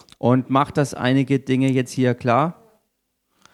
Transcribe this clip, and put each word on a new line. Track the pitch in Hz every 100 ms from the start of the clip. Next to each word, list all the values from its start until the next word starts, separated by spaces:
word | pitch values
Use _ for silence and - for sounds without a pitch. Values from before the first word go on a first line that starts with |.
| - -
Und | 117 127 123
macht | 135 143 156
das | 135
einige | - 123 135 131 135
Dinge | - 127 135
jetzt | 131 127
hier | - 123
klar? | 120 123 120 160 - _ _ _ _ _ _ _ _ _